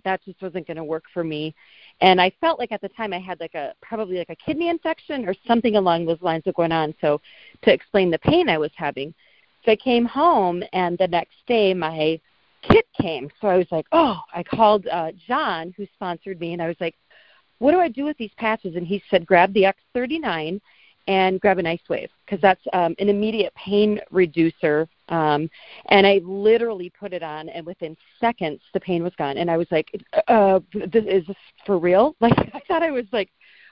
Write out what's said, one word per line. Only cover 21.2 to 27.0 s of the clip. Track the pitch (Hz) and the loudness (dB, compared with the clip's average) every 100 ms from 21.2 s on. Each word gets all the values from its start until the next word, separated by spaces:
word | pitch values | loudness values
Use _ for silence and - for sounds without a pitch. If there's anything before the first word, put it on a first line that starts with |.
| 185 185 | 2 2
grab | 208 185 | 2 2
a | |
Nice | 170 170 - | 0 -4 -4
Wave, | 147 - _ - | -6 -6 _ -10
'cause | 185 | 2
that's, | 196 185 - | 2 2 -2
um, | 185 170 170 | 0 0 0
an | 202 | 0
immediate | 202 214 220 185 | 0 0 -2 -4
pain | - 190 208 214 208 - | -6 -2 2 2 0 -4
reducer." | 175 175 165 160 - 160 151 160 _ - | 0 0 2 -2 0 0 0 -2 _ -6
Um, | 165 156 147 160 - - - - | -2 0 0 -2 -10 -20 -14 2
and | 202 196 | 6 6
I | 196 | 4
literally | 175 196 208 226 233 202 180 | 0 -2 2 2 2 -6 -10
put | _ | _